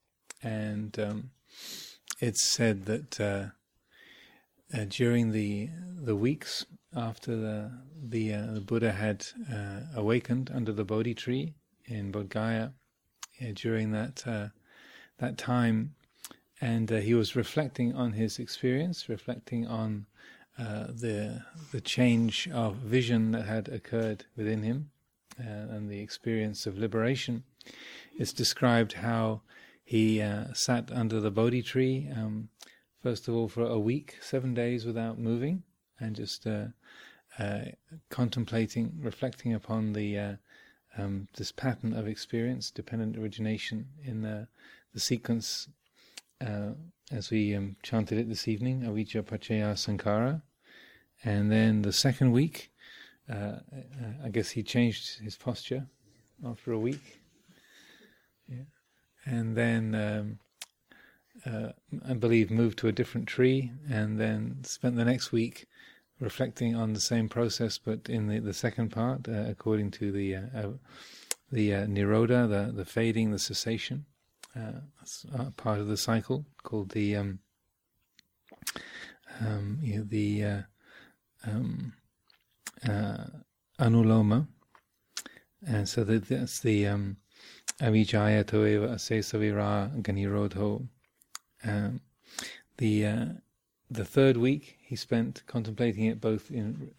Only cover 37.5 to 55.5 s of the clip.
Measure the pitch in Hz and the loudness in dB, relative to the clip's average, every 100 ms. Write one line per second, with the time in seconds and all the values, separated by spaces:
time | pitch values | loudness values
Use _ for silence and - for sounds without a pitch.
37.5 | 104 - - _ 160 - - 120 120 110 | -4 -8 -14 _ -20 -10 -2 -2 0 -2
38.5 | 113 110 120 117 160 123 - 127 - 120 | 0 0 -2 -4 -4 -8 -4 -6 -4 -2
39.5 | 110 - 113 107 104 104 101 101 101 _ | -2 -2 -2 0 -2 -2 -2 -4 -8 _
40.5 | - - _ _ - 101 98 101 - 101 | -20 -20 _ _ -6 -4 -4 -6 -10 -10
41.5 | - 131 - 113 113 107 110 - 117 120 | -4 -4 -2 -4 -2 -4 -8 -6 -2 -2
42.5 | 127 - - - 113 110 113 107 107 110 | -4 -6 -10 -8 -4 -4 -4 -6 -4 -2
43.5 | 107 - 110 135 151 135 110 110 104 113 | -2 -4 -8 -10 -12 -8 -6 -6 -8 -10
44.5 | _ - - _ 104 - 123 - 117 - | _ -20 -20 _ -6 -2 -2 0 -2 -2
45.5 | - - _ _ _ _ - _ - 120 | -8 -10 _ _ _ _ -20 _ -8 -6
46.5 | 104 104 147 170 _ - 123 - 110 104 | -4 -6 -8 -14 _ -10 -8 0 0 2
47.5 | 101 98 98 - 113 107 110 113 104 120 | 0 -4 -8 -2 0 2 0 -2 -4 -2
48.5 | 107 127 131 117 104 107 110 101 107 - | -2 0 -2 -2 -2 -2 -4 -4 -6 0
49.5 | 110 104 101 - 98 104 104 127 156 - | 0 2 0 -2 0 2 2 2 -2 -6
50.5 | _ _ - - - _ _ 113 101 104 | _ _ -20 -20 -20 _ _ 0 2 4
51.5 | 110 110 107 101 - 135 - 131 120 160 | 6 6 6 2 4 2 6 6 6 4
52.5 | - - _ - - - _ - 104 104 | -2 -16 _ -20 -20 -20 _ -10 -6 -6
53.5 | 107 - 135 127 135 110 135 127 110 98 | -8 -12 -16 -14 -12 -10 -8 -2 -2 0
54.5 | 117 98 123 117 101 - - 107 - 127 | -4 0 4 4 2 -8 -10 -12 -6 -6